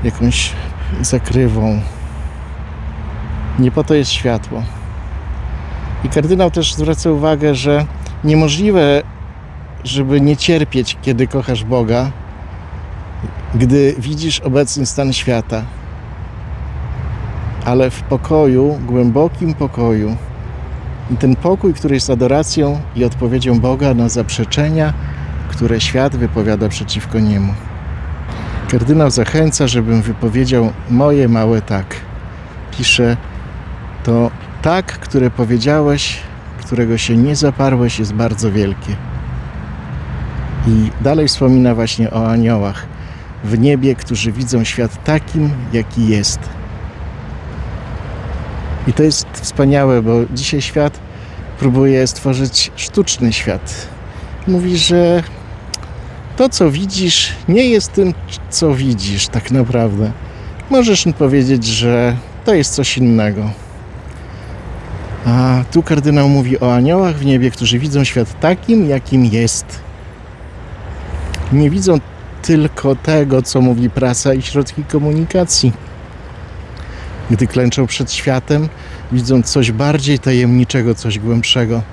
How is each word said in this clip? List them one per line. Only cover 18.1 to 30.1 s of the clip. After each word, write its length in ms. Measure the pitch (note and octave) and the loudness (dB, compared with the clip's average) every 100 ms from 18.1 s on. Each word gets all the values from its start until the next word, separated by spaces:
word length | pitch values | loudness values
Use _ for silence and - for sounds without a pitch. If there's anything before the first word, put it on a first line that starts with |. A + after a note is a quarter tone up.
| C3+ - D#3 D3 B2+ C#3 D3 B2 | -4 0 4 4 4 2 0 -2
głębokim 680 | B2 B2 A#2+ E3 - E3+ | 2 4 4 2 0 -4
pokoju, 640 | D#3 C#3 - A#2+ A2 G#2+ A2+ - - - - - - - - - | -2 -4 0 2 2 0 -4 -8 -12 -12 -10 -10 -10 -10 -10 -6
i 60 | B2+ | 0
ten 180 | C3+ B2+ | 2 2
pokój, 380 | E3+ F#3+ G3 | 2 2 2
który 220 | D#3 D#3 C3+ | 0 0 0
jest 140 | - | 2
adoracją 720 | B2 B2+ C#3 D#3 - C#3+ D3 D3 - | 2 4 2 2 0 0 0 -4 0
i 100 | B2 | 0
odpowiedzią 540 | B2+ B2 C3 B2 A#2 | 0 0 0 2 4
Boga 340 | B2 C3 C#3+ | 4 2 2
na 160 | B2 A#2+ | 2 2
zaprzeczenia, 840 | B2 A2 - A2+ - D3+ D#3+ D3+ C#3+ - - - - - | 0 -2 -2 -2 0 2 2 0 0 -6 -8 -8 -6 -6
które 320 | - A#2 A2+ | -2 0 2
świat 340 | - B2+ C#3 C3+ | 2 2 2 2
wypowiada 540 | A#2+ - G#2+ G#2+ G#2+ | -2 0 0 2 0
przeciwko 500 | - G2+ G#2+ - A2+ | -2 -6 -6 -4 0
niemu. 340 | A2 G3+ G3 G3+ - - - - - - - - - - - | 2 2 0 -2 -8 -10 -10 -8 -8 -8 -8 -8 -8 -8 -2
Kardynał 420 | B2 A#2 D#3 D3+ | 0 4 4 4
zachęca, 560 | B2 A2 D#3 D#3+ - C3+ | 2 0 2 2 2 2
żebym 340 | A#2+ A2+ A2+ | 2 2 2
wypowiedział 680 | A2 | 2